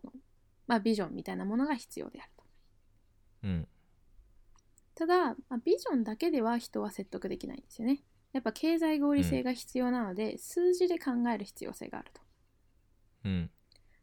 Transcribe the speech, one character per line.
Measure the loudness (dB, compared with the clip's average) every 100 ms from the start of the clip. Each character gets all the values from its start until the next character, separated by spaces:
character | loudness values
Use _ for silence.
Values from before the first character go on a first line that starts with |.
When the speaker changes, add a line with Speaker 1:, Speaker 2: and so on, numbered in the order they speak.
Speaker 1:
の、 | -18 -18 -20 _ _ _ 0
ま | 2
あ、 |
ビ | 4
ジ | 2
ョ | 0
ン | -6
み |
た | -6
い | -4
な | -2
も | 0
の | 0
が | -2
必 | -4 -12
要 | -12
で | -12
あ | -18
る | -20
と。 | -20 _ _ _ _ _ _ _ _ _
Speaker 2:
う | -4
ん。 | -2 -4 _ _ _ _ -20 -20 -20 -20 -20 _ _ _ -4
Speaker 1:
た | 2
だ、 | 4 4 -2
ま | -6
あ、 | -4
ビ | 2 2
ジ | 2
ョ | 0
ン |
だ | 0 0
け | 0
で | 2
は | 2 0
人 | -2 -6
は | -4
説 | -6 -8
得 | -8 -6
で | -6
き | -8
な |
い | -12
ん |
で | -16
す | -6
よ | -2
ね。 | -2 -4 _ _
や | -4
っ |
ぱ | -2
経 | 0 2 4
済 | 4 4
合 | 4 4
理 |
性 | 4 2
が | 0
必 | -4 -4 -2
要 | 0
な | 0
の | -2 -2
で、 | -4
Speaker 2:
う | -4
ん。 |
Speaker 1:
数 | -4 2 4
字 | 4 2
で | 2
考 | 0 0 2
え | 0
る | -4
必 | -10
要 | -10
性 | -10 -10
が | -10
あ |
る | -14
と。 | -20 _ _ _ _ _ _ _ _ _ _
Speaker 2:
う | 0
ん。 | 0 0 -8 _ _ -20 _